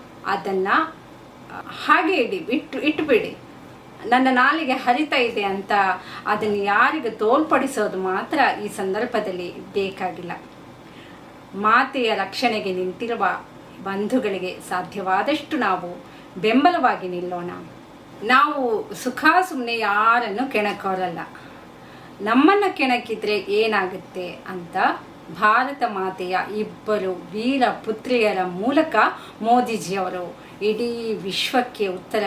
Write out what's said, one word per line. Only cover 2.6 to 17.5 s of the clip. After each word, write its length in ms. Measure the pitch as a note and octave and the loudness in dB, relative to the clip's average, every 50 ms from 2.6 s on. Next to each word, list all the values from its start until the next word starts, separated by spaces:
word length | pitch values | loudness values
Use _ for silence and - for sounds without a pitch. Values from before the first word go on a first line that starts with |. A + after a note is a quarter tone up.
| - - C4 - | -2 -4 -6 -2
ಇಟ್ಬಿಡಿ. 560 | C4+ D#4 - - D#4 D4 B3 G3+ - F2 - - - - - - - - - - - - - - - | 0 0 0 0 2 4 4 2 2 0 -8 -12 -16 -20 -20 -20 -20 -20 -20 -20 -20 -20 -18 -10 -2
"ನನ್ನ 220 | G#3+ A#3+ B3+ C4 C4 | 2 2 4 4 4
ನಾಲಿಗೆ 420 | B3+ B3 B3+ C#4 D#4 D#4+ D#4 B3+ | 4 4 4 4 2 2 0 -2
ಹರಿತ 400 | B3+ B3+ - - B3 D4 D#4 C#4+ | -4 0 2 2 2 2 0 0
ಇದೆ" 300 | D4+ C4+ A#3+ A3+ G3 G#3+ | 0 0 0 0 0 -2
ಅಂತ 300 | G3+ G3 G3 G3 G3 - G#3+ G3+ F#3+ F#3+ F3+ F#3 - - - - - | -2 -2 -2 -4 -2 0 2 2 2 2 0 -2 -6 -12 -14 -6 -2
ಅದನ್ನ 280 | - G#3+ G#3+ G#3+ G#3+ G3+ | -2 -2 0 0 0 0
ಯಾರಿಗೂ 560 | G3+ G3+ G3+ G3+ A3 B3 C#4+ D#4 D#4 B3 A3+ | 0 0 2 4 4 4 4 2 0 -4 -6
ತೋರ್ಪಡಿಸೋದು 880 | - - G#3+ G#3+ B3+ D#4 D#4 - E4 C4 C4+ C4+ - A3 G#3 F3+ F#3 F#3 | -4 0 2 4 4 4 4 4 2 2 2 0 -2 -2 -2 -2 -2 -2
ಮಾತ್ರ 400 | F#3 F#3 F#3 G3+ A#3+ - E4 D4 B3+ G3+ F#3+ G#3 G#3 | -2 -2 -2 -2 -4 -2 0 2 2 2 2 -2 -6
ಈ 40 | G3 | -8
ಸಂದರ್ಭದಲ್ಲಿ 1040 | - - F#3+ F#3+ F#3+ G#3+ A#3+ A#3+ - G#3+ - G3 F3+ F3+ F3 E3+ - - - - | -6 -6 -4 -2 -2 -2 -2 -2 -2 -2 -4 -4 -6 -6 -8 -10 -10 -14 -12 -8
ಬೇಕಾಗಿಲ್ಲ. 600 | - G3+ G3 F#3 - - F#3+ F3+ E3 E3+ E3+ F3 - - - - - - - - - - - - - - - - - - - - - - - - - | -4 -4 -4 -4 -4 -6 -6 -6 -6 -8 -10 -10 -10 -12 -14 -18 -20 -20 -20 -20 -20 -20 -20 -20 -20 -20 -20 -20 -20 -20 -20 -20 -20 -20 -18 -12 -6
ಮಾತೆಯ 600 | G3 G#3 G#3+ A3+ B3+ C4+ C4 - C4+ A#3+ A3 G#3 | -2 2 4 4 4 4 2 0 0 0 0 0
ರಕ್ಷಣೆಗೆ 580 | F#3+ F#3+ - - - C4 A#3 A3 G#3 F#3+ G3 | 0 -2 -4 -2 0 0 0 0 0 -2 -4
ನಿಂತಿರುವ 720 | F#3 F#3 F#3 F#3 F3 - A#3+ A3+ A#3 G#3+ G3 F3+ - - - - - - - - - - | -4 -2 -4 -4 -6 -6 -4 -4 -2 0 0 0 0 -2 -8 -14 -20 -20 -20 -20 -16 -12
ಬಂಧುಗಳಿಗೆ 760 | - G3 G3 G3+ G#3 G3 C4 B3 G#3 G#3 F#3+ F3+ F3+ F3+ - - - - | -8 -6 -4 -4 -2 0 0 0 0 0 -2 -4 -4 -6 -8 -8 -8 -6
ಸಾಧ್ಯವಾದಷ್ಟು 880 | F#3 F3+ F3 E3+ - G3+ F3+ F#3+ F#3 F#3 - C#4 D4+ C#4+ - - D#4 | -4 -4 -4 -6 -8 -4 -2 0 2 2 2 2 0 -2 -2 -4 -2
ನಾವು 460 | C4 A3+ G3 F#3 F3 F3 F3 F3+ - - - - - - - - F#3 | 0 2 2 0 0 -2 -6 -10 -12 -14 -18 -18 -20 -20 -16 -6 -2
ಬೆಂಬಲವಾಗಿ 680 | F#3+ G#3+ A#3 C4 D4 F4+ E4+ - B3+ A3+ G3 - F#3+ F3+ | 2 4 6 6 6 6 6 4 2 2 2 0 -4 -6
ನಿಲ್ಲೋಣ. 420 | F3+ F3 F3+ F3+ F3+ F3 F3 F3+ | -6 -6 -6 -6 -6 -6 -8 -8